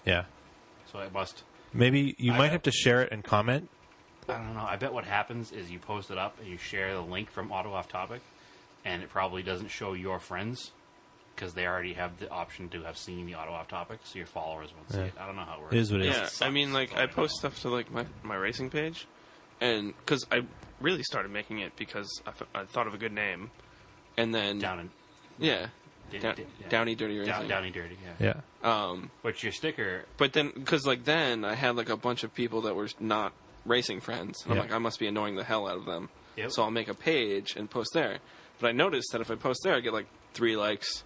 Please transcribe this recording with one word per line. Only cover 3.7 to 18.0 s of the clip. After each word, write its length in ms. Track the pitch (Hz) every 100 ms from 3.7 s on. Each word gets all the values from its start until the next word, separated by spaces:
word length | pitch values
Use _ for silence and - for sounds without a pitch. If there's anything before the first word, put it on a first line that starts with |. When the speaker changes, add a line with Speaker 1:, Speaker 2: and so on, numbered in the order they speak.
| - - - - - -
Speaker 2:
I 40 | 117
don't 160 | 110
know. 60 | 110 107
I 100 | 101
bet 160 | 131
what 120 | 123
happens 480 | 98 104 104 120 110
is 180 | 104 87
you 80 | 87
post 320 | - 104 98
it 80 | 92
up 200 | 101 -
and 80 | 104
you 80 | 87
share 380 | - 101 95
the 60 | 95
link 280 | 85 92 110
from 220 | - 104
Auto 200 | 95 101
Off 160 | 98 92
Topic, 340 | 92 95 120 - - - - - -
and 180 | 104 92
it 80 | 92
probably 320 | 98 95 92
doesn't 260 | 90 90 101
show 240 | - 104
your 260 | 92 92 92
friends 540 | - 90 107 123 - - - - - - - -
'cause 160 | 90
they 120 | 85 90
already 260 | 90 90
have 240 | 90 90 87
the 120 | 104
option 380 | 90 87 - 90
to 120 | 87
have 120 | 82 80
seen 300 | - 90 87
the 80 |
Auto 180 | 82 80
Off 160 | 85 82
Topic, 320 | 92 87 -
so 120 | - 95
your 80 | 82
followers 460 | 87 80 80 78
won't 160 | 80 -
see 80 | 101
Speaker 1:
Yeah. 60 |
Speaker 2:
it. 80 | 95 90
I 60 | 95
don't 100 | 98
know 80 |
how 120 | 82 80
it 40 |
works. 140 | 78
Speaker 1:
It 40 | 117
is 120 | 110
what 80 | 101
it 60 | 95
is. 80 | 127
Speaker 3:
Yeah, 60 |
Speaker 2:
It 180 | 78 -
Speaker 3:
I 80 | 131
mean, 180 | 143 143
Speaker 2:
sucks, 60 |
Speaker 3:
like, 160 | 135 131
Speaker 2:
but 80 | -
Speaker 3:
I 40 |
Speaker 2:
I 40 | 127
know. 60 |
Speaker 3:
post 220 | - 156 -
stuff 240 | 143 -
to, 60 | 127
like, 220 | 120 113
my, 160 | 117